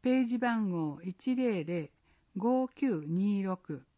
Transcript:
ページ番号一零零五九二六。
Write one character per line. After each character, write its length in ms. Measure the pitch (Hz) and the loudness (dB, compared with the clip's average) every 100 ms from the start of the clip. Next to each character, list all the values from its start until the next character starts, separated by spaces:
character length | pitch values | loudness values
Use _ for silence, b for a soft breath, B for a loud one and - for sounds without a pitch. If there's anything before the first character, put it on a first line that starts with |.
ペ 200 | 254 262 | 4 4
ー 20 | |
ジ 140 | 240 240 | 2 0
番 320 | 247 226 208 | 0 0 0
号 300 | 175 156 143 | 0 -2 -4
一 320 | 175 180 - 254 | -8 -6 -2 0
零 280 | 247 196 | 2 0
零 260 | 156 175 147 _ _ _ _ 196 | -2 -4 -6 _ _ _ _ -4
五 300 | 220 254 262 | 0 2 0
九 380 | - 277 175 151 | -2 -2 0 -2
二 380 | 170 202 202 | 0 2 0
六。 400 | 190 185 - 143 - | 0 -4 -6 -10 -10